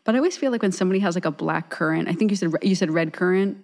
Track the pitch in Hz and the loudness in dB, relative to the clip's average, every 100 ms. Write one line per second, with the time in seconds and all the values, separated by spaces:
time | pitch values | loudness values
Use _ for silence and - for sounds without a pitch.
0 | - 240 330 359 269 233 208 185 185 190 | 0 2 2 0 -2 0 0 0 0 2
1 | 196 175 170 147 160 165 170 - 160 160 | 0 0 -2 -4 -4 -4 -4 -4 -2 0
2 | - 170 214 196 175 156 196 185 170 156 | -2 0 0 0 0 0 0 2 0 0
3 | 160 - 180 190 196 - | -2 0 0 2 0 -2